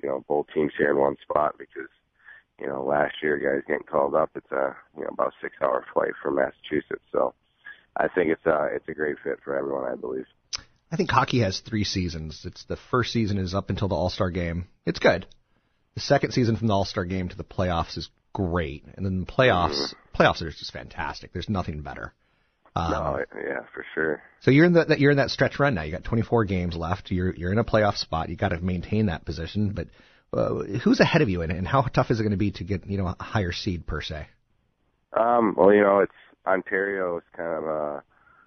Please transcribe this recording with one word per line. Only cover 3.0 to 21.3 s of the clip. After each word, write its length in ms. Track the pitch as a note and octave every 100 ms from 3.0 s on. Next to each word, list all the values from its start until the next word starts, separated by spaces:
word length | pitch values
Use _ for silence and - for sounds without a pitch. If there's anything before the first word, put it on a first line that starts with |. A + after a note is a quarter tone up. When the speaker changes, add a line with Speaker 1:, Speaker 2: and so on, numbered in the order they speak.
| D2 -
Speaker 1:
year 160 | D#2 C#2+
guys 260 | C#2 C#2 D2
getting 180 | D2 -
called 300 | D2 C#2 D2
up, 160 | D#2 C#2
it's, 160 | -
uh, 220 | C2+ C2+ C2+ - D#2
you 80 |
know, 60 | D2+
about 180 | - C2
a 120 | -
six-hour 440 | - - C2+ B1+ -
flight 180 | - - -
from 140 | C#2+ C#2
Massachusetts. 680 | C2+ - - D2+ - - -
So 220 | D2 B1+ - _ _ - - _ -
I 100 | D#2+
think 240 | F#2 E2
it's, 140 | D#2+ E2
uh, 220 | D2+ D2
it's 160 | - -
a 60 |
great 240 | D2 D2+ C#2
fit 160 | C#2+ -
for 140 | C#2 C#2
everyone, 340 | C#2 C2+ B1
I 40 | B1
believe. 300 | A#1+ B1+ B1+ _ _ - - _ _
Speaker 2:
I 40 | E3
think 160 | F3
hockey 280 | A#2+ C3 B2+
has 200 | G2+ F#2+
three 240 | - A2
seasons. 600 | G2+ F#2+ F2 D#2+ D#2 D#2 F2+
It's 180 | - -
the 120 | F2 -
first 220 | B2+ A2+
season 260 | A#2+ G#2+ G2+
is 160 | F#2
up 160 | G2 -
until 180 | G2 G2
the 80 | F2
All-Star 340 | F2+ - F#2
game. 380 | F2 E2+ E2+ F2+ _ -
It's 140 | -
good. 260 | - F2+ - - _ _ _ _ _ -
The 60 |
second 300 | - C#3 -
season 240 | - A#2 G#2+
from 120 | A2+
the 80 | G2
All-Star 300 | F#2+ - F2+
game 240 | F#2+ F2+
to 80 | -
the 60 |
playoffs 540 | E2 - F2+ E2+ E2 -
is 120 | D2+ _ _
great. 500 | - F#2 F2 D2+ C#2+ B1 -
And 100 | G2
then 160 | F#2
the 40 | F2
playoffs, 680 | - C3 F#2 E2 C#2+ C#2+
Speaker 1:
Mm-hmm. 280 | - _ -
Speaker 2:
playoffs 200 | D3+ -
are 80 | D#2+
just 220 | - -
fantastic. 580 | C#2 B1+ - D2+ - -